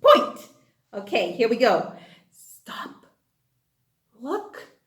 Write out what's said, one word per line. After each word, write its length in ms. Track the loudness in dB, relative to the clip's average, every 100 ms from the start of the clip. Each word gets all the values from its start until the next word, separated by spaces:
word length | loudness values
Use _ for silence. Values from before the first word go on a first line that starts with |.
Point. 480 | 8 6 4 -8 -20 _ _ _ _
Okay, 380 | -16 -6 -4 -4
here 160 | 0 0
we 80 | 2
go. 360 | 2 2 -2 -12 -20 -20 _
Stop. 760 | _ -20 -20 -20 -16 -16 -18 _ _ _ _ _ _ _ _ _ _ _ _
Look. 480 | -8 -8 -8 -18 -20 _